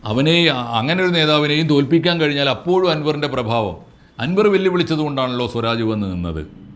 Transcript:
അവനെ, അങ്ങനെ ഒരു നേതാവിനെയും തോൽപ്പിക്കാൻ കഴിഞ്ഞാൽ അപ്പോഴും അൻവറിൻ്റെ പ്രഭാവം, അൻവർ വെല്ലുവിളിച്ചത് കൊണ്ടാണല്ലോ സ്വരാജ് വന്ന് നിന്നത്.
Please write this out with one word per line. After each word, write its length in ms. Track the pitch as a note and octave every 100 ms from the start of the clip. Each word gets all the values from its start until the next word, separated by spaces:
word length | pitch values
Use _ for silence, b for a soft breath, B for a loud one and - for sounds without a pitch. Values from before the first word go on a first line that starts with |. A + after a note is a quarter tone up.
അവനെ, 440 | A2 A2+ D3+ E3+ E3+ C3 A#2+ A#2
അങ്ങനെ 240 | B2+ F3+
ഒരു 80 | F3+
നേതാവിനെയും 560 | F3 D3+ D3+ D3 D3+ D#3+
തോൽപ്പിക്കാൻ 540 | C#3+ C#3 E3 F3 E3+
കഴിഞ്ഞാൽ 280 | D3+ C#3+ C#3
അപ്പോഴും 420 | B2+ E3+ F#3 F#3
അൻവറിൻ്റെ 380 | D#3 D3 D3 D3
പ്രഭാവം, 480 | B2+ A2+ A#2 G#2 E2 - b b -
അൻവർ 300 | B2+ F#3+ G#3+
വെല്ലുവിളിച്ചത് 500 | F#3+ F#3+ F3 E3+ D#3
കൊണ്ടാണല്ലോ 480 | D3+ C3+ B2+ B2 A#2+
സ്വരാജ് 360 | A#2+ A#2 A#2
വന്ന് 300 | A2 G#2+ G2
നിന്നത്. 560 | F2+ F2 D#2 D#2 - -